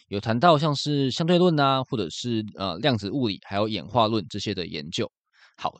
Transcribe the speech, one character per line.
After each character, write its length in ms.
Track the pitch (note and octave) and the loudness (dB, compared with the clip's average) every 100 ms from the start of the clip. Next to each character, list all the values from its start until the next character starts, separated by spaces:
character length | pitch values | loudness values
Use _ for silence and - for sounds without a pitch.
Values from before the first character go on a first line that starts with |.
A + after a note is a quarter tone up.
| - | -8
有 100 | G2 | -6
谈 200 | A2+ A#2 | -2 4
到 200 | F3 D3 | 4 4
像 160 | D#3 C#3 | 2 -2
是 340 | D3 C#3+ C3+ | -2 0 0
相 160 | - E3 | 0 2
对 140 | F3 | 4
论 200 | F3+ D3+ | 6 4
啊， 240 | C#3 C3 B2+ | 2 2 -2
或 120 | B2 | -4
者 100 | D2+ | -4
是， 340 | - A#2+ A2 G#2+ | -6 -4 -2 -4
呃， 240 | D#2 F#2+ E2 | -6 -6 -2
量 180 | C#3 A2 | 0 0
子 140 | G2 | -2
物 180 | C3+ A#2 | -2 -2
理， 120 | F2 - | -4 -4
还 80 | G2+ | -2
有 120 | A2 | -2
演 160 | G2+ | -4
化 220 | G2 A#2+ A2 | -2 2 2
论 160 | A2+ D#2+ | 0 -4
这 80 | G2+ | -8
些 160 | G#2+ | -6
的 140 | F#2 E2+ | -6 -6
研 200 | E2+ D2+ | -8 -8
究。 200 | A#2+ - _ _ _ _ - | -6 -6 _ _ _ _ -8
好， 160 | - | -8